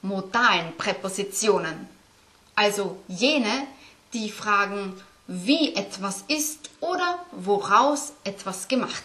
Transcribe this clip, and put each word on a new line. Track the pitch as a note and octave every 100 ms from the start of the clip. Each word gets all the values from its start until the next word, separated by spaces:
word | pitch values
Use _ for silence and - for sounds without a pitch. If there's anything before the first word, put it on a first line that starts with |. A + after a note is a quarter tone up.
modalen | F#3+ G3 F#3+ A#3 A#3+ F#3 E3 -
Präpositionen. | G#3 F#3 F#3+ F#3+ G3 - A3 F#3+ D#3+ D#3+ - - _ _ _ _ _ -
Also | G#3 G3+ F#3+ - -
jene, | F3+ B3+ D4+ G#3+ B3+ C#4+ - - - _
die | A#3 G#3+
fragen, | - G#3+ G3+ G3 G3+ G3 F#3 - _ -
wie | F3+ F#3 D#4 D4 G3+
etwas | G3 - F#3+ F#3 -
ist | D4+ D4 - - -
oder | D#4+ F4+ F4+ F4 -
woraus | F#3+ F#3 G3+ G3+ G#3 C4+ C#4+ - -
etwas | - G3 F#3 F#3 -
gemacht | C4 G3 -